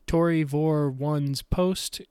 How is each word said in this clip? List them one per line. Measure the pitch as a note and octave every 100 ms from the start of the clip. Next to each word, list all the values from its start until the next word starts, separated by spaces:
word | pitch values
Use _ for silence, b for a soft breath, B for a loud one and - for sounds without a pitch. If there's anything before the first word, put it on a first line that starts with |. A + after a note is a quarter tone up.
| -
Tori | E3 E3+ D#3+
Vor | D3 D3 D#3+ D3+ D3
one's | C3 D3 D3 C#3+ C3+
post, | - - F3+ F#3 - - -